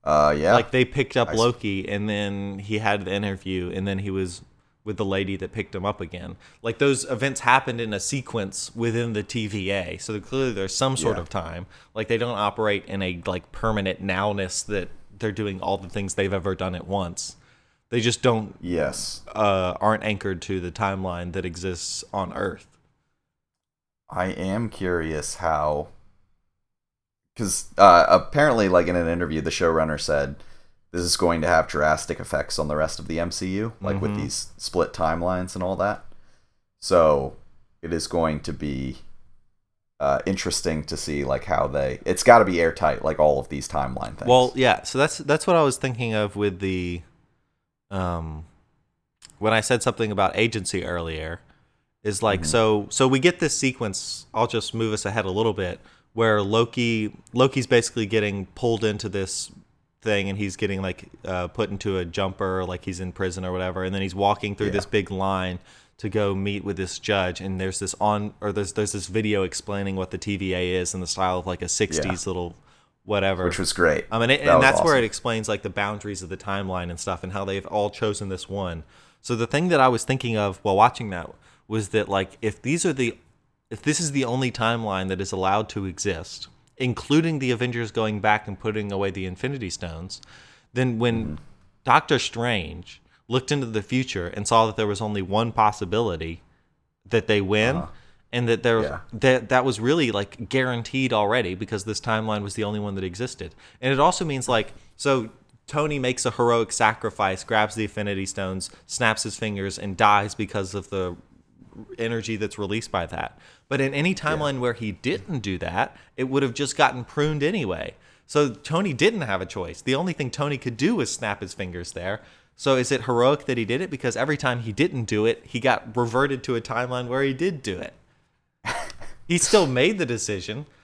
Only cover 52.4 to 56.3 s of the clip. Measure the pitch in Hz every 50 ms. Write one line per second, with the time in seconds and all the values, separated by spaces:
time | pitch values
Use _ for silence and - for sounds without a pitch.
52.4 | 82 78 123 117 110 110 110 104 101 - - - 135 131 135 135 135 180 175 -
53.4 | 170 143 - - - 135 123 - 117 101 95 - - - - - - _ - 110
54.4 | 117 113 - 110 - - - 113 113 110 107 104 - 101 101 117 98 95 92 104
55.4 | 113 113 98 101 92 87 87 - - - _ _ _ _ _ 110 113 113